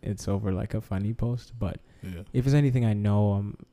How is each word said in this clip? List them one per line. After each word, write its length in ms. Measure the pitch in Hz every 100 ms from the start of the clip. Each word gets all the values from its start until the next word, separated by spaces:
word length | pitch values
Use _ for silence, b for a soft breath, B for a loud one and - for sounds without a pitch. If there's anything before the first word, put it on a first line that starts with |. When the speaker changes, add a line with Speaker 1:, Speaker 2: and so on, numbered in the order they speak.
Speaker 1:
it's 260 | - 101 -
over, 240 | 98 101
like, 220 | 90 -
a 80 | 110
funny 320 | - 95 104
post, 400 | 117 117 120 - 120
but 220 | 101 - B B
Speaker 2:
Yeah. 200 | 95 85 -
Speaker 1:
if 100 | 123
it's 100 | 131
anything 300 | 147 139 127
I 80 | 113
know 400 | 104 104 104 104
I'm, 240 | 101 101 - -